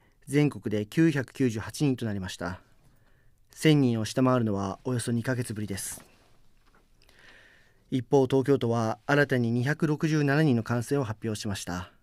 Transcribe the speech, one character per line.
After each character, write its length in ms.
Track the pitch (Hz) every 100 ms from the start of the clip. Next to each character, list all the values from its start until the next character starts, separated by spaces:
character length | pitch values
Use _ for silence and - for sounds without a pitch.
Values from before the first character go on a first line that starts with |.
| _ _ -
全 240 | 143 147
国 140 | 110
で 220 | 113 104 104
九 260 | - 165
百 200 | 143 117
九 180 | - 131
十 120 | 110
八 240 | - - 147
人 100 | 123
と 100 | 113
な 80 |
り 60 | 101
ま 80 | 90
し 80 | -
た。 240 | 87 185 _ _ _ _ _ _ _ _ _
千 280 | - 160 147
人 220 | 131 113
を 40 | 107
下 160 | -
回 180 | 127 127
る 40 |
の 100 | 110
は 260 | 98 98 -
お 100 | 131
よ 60 | 123
そ 140 | 123
二 100 | 117
ヶ 120 | 117 123
月 180 | 123
ぶ 80 | 107
り 60 | 107
で 100 | 98
す。 260 | - - - _ _ _ - _ _ _ _ _ _ _ - - - _ _ _ _
一 160 | 131 120
方、 220 | 143 127
東 160 | 135
京 160 | 131 135
都 100 | 117
は 300 | 117 110 - -
新 220 | 143 139
た 100 | 131
に 120 | 117
二 140 | 120
百 240 | 127 151 156
六 220 | 151 160
十 120 | 156 143
七 180 | 143
人 140 | 160 117
の 60 |
感 200 | 110 120
染 160 | 117 143
を 60 | 110
発 160 | 110
表 160 | 113 104
し 80 | 110
ま 80 | 92
し 80 |
た。 300 | - 87 87 _